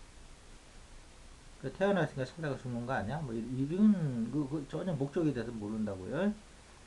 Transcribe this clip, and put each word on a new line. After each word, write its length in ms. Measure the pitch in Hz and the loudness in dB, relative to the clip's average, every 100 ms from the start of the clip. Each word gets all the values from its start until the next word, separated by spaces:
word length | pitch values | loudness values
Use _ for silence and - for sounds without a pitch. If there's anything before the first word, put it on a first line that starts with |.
| - - - - - - - - - - - - - - - - | -20 -18 -18 -18 -18 -20 -18 -20 -18 -18 -20 -20 -20 -20 -20 -10
그 100 | 135 | -10
태어났으니까 520 | - 196 185 151 135 | 2 4 4 2 0
살다가 320 | 127 - 156 123 | -6 -4 -4 -4
죽는 300 | 127 120 120 | -4 -4 -2
거 60 | |
아니야? 260 | 127 98 147 | -2 -2 -4
뭐 160 | 143 | -4
이-, 40 | 113 | -4
이런 920 | 117 131 139 180 214 190 151 120 113 | -2 -2 0 6 8 8 4 0 0
그, 180 | 143 135 | 0 0
그 180 | 156 139 | -2 -4
전혀 240 | 160 185 | -4 -2
목적에 380 | 147 139 185 156 | 0 0 2 2
대해서 200 | 123 113 | 2 -2
모른다고요. 800 | 117 104 110 107 92 92 135 202 208 - - - - | -4 -4 -2 -2 -2 -4 0 0 0 -8 -20 -20 -20